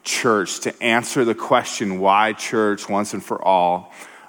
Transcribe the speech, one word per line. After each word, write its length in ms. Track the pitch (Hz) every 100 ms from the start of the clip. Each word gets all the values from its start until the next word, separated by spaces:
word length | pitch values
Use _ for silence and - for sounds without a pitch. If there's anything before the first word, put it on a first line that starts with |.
| -
church, 560 | - 120 107 90 -
to 200 | 123 -
answer 440 | 117 117 113 - 117
the 100 | 110
question, 640 | - 127 117 - 104 92
why 320 | 95 101 110
church, 560 | 107 - 113 107 101 -
once 260 | 101 104
and 120 | 101 -
for 180 | 110
all, 480 | 92 92 87 90 92 - - -